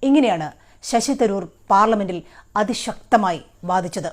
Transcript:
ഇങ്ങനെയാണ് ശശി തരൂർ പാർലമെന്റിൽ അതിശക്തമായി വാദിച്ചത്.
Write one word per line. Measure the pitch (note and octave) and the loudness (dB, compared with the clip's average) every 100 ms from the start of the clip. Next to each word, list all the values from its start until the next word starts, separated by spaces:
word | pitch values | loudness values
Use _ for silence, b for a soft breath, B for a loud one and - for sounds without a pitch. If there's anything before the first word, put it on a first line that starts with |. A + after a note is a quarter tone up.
ഇങ്ങനെയാണ് | C4+ C#4+ B3 F3 D#3 - b b | 4 4 4 0 -6 -12 b b
ശശി | - A#3 A3+ | -2 -2 0
തരൂർ | C4+ A3+ G3 F3 _ _ | 0 0 0 -6 _ _
പാർലമെന്റിൽ | G3 G#3+ A3 F#3+ F3 - b b G#3 | 4 4 2 -2 -8 -12 b b -4
അതിശക്തമായി | G#3 A3+ - - - A3+ G3 E3 - _ | -2 -4 -8 -12 0 0 2 -4 -10 _
വാദിച്ചത്. | F3 F#3 F3+ F#3+ E3+ | -4 -2 -2 -8 -10